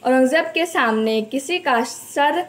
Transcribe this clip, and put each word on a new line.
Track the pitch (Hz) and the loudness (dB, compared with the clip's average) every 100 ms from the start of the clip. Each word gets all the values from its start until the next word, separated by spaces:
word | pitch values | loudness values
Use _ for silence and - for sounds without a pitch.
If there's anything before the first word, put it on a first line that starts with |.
| - | 2
औरंगजेब | 262 262 311 | 4 4 2
के | 330 339 339 | 0 -2 -2
सामने | 349 240 220 220 220 | 0 0 0 0 -2
किसी | 214 269 269 349 | -2 -6 -4 -4
का | 349 240 | 0 0
सर | 254 - - - 285 320 | 0 -8 -10 0 0 0